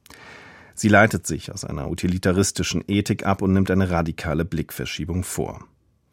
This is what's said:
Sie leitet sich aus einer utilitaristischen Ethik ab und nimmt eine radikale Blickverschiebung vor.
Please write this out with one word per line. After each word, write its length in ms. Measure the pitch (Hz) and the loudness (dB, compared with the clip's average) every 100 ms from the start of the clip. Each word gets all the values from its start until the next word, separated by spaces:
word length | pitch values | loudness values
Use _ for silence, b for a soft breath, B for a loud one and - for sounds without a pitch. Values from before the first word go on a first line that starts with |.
| B B B B B B B - | B B B B B B B -2
Sie 100 | 107 | 6
leitet 380 | 101 113 98 - | 8 6 4 -4
sich 240 | 76 - | -8 -8
aus 140 | - | -12
einer 240 | - 73 71 | -10 -8 -6
utilitaristischen 960 | 85 90 92 98 90 95 - 87 85 - | -2 -2 0 2 2 2 0 -4 -4 -2
Ethik 380 | 101 101 104 | 0 0 0
ab 160 | - 95 | 0 0
und 140 | 95 | 2
nimmt 160 | 95 92 | 2 2
eine 180 | 92 92 | 2 2
radikale 560 | 85 82 80 82 78 | 0 -2 -4 -4 -2
Blickverschiebung 800 | 82 78 73 - 65 - 78 90 | -2 -4 -6 -8 -8 -8 -6 -4
vor. 400 | 87 - 57 - - _ _ _ _ | -4 -6 -6 -8 -18 _ _ _ _